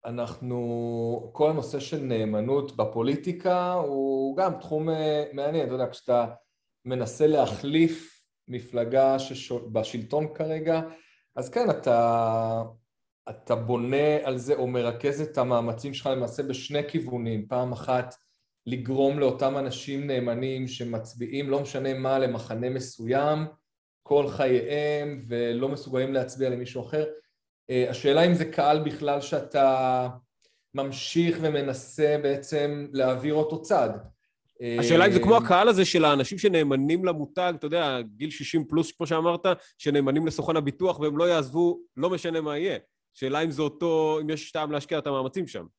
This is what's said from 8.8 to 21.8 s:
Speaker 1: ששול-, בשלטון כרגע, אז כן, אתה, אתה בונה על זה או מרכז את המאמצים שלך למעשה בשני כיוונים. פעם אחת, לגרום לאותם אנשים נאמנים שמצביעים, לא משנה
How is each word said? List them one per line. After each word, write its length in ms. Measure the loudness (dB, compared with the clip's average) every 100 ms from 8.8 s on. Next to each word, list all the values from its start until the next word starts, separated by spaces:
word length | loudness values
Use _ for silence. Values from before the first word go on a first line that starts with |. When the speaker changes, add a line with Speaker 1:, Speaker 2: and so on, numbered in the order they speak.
| 2 4 4 4
Speaker 1:
ששול-, 500 | -2 -10 -6 -8 -2
בשלטון 600 | -2 -2 -6 -2 -2 -2
כרגע, 480 | -4 -4 -2 0 -2 -2 -12 _ _ _ -10
אז 140 | -4
כן, 200 | 0 0
אתה, 960 | 0 2 4 4 4 2 0 0 -2 -6 -14 _ _ _ _ -18
אתה 260 | -18 -2 -2
בונה 600 | 0 -2 0 2 4 2
על 140 | 0 -4
זה 180 | 0 0
או 120 | 0
מרכז 540 | 0 -2 -2 -2 -2
את 160 | -4 -2
המאמצים 560 | 2 2 0 -6 -8
שלך 120 | -6 -2
למעשה 380 | -2 -2 -4
בשני 460 | -6 -6 -4 -4 -2
כיוונים. 580 | -4 -4 -6 -4 -4 -4
פעם 240 | -4 -2
אחת, 440 | -6 -2 -2 -2 -12 _ _ _ _ -8
לגרום 540 | -8 -4 2 2 2
לאותם 380 | 0 2 0 0
אנשים 500 | -4 -6 -8 -6 -2
נאמנים 600 | -2 -2 -2 -4 -4 -6
שמצביעים, 840 | -8 -6 -6 -8 -10 -6 -6 -2
לא 120 | -2
משנה 320 | -2 -4